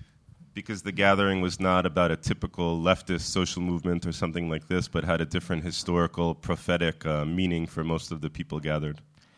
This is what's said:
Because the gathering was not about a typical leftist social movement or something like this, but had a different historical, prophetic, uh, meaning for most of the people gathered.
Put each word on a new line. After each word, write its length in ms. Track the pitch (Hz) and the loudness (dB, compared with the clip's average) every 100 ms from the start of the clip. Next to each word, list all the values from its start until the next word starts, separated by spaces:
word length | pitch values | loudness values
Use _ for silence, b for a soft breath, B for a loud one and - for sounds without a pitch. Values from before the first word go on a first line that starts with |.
| b b _ - - | b b _ -20 -16
Because 300 | 101 - 101 | -12 -8 -6
the 100 | 101 | -4
gathering 480 | 90 98 98 98 95 | 4 6 8 6 4
was 180 | 90 85 | 2 2
not 260 | 95 92 | 4 4
about 260 | 90 78 87 | 4 4 2
a 60 | 80 | 2
typical 640 | - - 90 - 85 82 | -2 -4 -4 -2 -2 2
leftist 480 | 85 - - 87 - | 4 2 0 -4 -2
social 320 | 95 87 - | -2 -2 -2
movement 420 | 90 87 90 85 | -2 -2 -2 -2
or 80 | 85 | -4
something 380 | 80 85 82 82 | -4 -4 -2 -4
like 160 | 78 - | -4 -2
this, 220 | 90 - | -2 -2
but 160 | 82 | -2
had 160 | 80 82 | 0 0
a 40 | |
different 380 | 80 90 - 85 | 0 -4 -4 -4
historical, 680 | 85 80 - 87 82 - 85 | -4 -6 -2 0 0 0 -2
prophetic, 720 | 80 - 85 - 87 82 - | -2 -4 -4 0 0 0 -2
uh, 200 | 80 76 | -4 -2
meaning 440 | 76 87 92 85 82 | -2 -2 0 0 -4
for 160 | - | -6
most 260 | 80 80 - | -4 -4 -4
of 80 | 80 | -8
the 100 | 76 | -8
people 300 | - - 76 | -8 -8 -6
gathered. 420 | 76 76 76 73 - b b | -2 -2 -2 -8 -14 b b